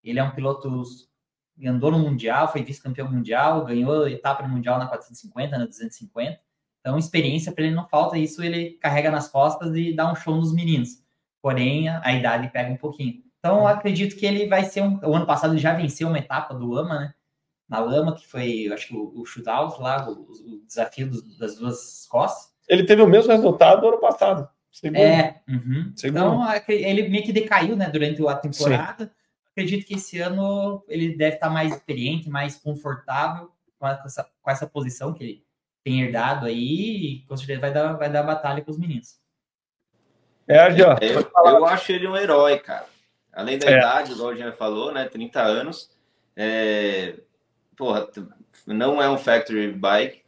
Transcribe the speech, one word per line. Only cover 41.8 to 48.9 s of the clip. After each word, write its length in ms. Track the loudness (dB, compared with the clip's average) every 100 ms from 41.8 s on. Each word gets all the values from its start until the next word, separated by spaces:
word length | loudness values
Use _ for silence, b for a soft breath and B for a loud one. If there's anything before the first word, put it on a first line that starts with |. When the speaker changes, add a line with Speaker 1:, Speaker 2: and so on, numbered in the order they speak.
| 0
Speaker 3:
ele 160 | -2 -2
um 100 | -2
herói, 440 | 2 6 6 4
cara. 260 | -2 -12 -12 _ _ _ _
Além 260 | -10 -6 0
da 100 | 6
Speaker 2:
É. 100 | 6
Speaker 3:
idade, 340 | 6 2 -2
igual 160 | -6 -6
o 80 | -6
Jean 160 | -10
falou, 400 | -6 -6 -4 -6
né, 140 | -6 -8
trinta 360 | -10 -6 -2
anos, 480 | 0 0 -4 -12 -20 _ _ _ _ -6
é, 800 | -4 -2 0 0 -2 -2 -6 -12 _ _ _ _ _ _
porra, 300 | -2 -2 -4
t-, 180 | -14 -18 _ _ _
não 380 | -8 -2 0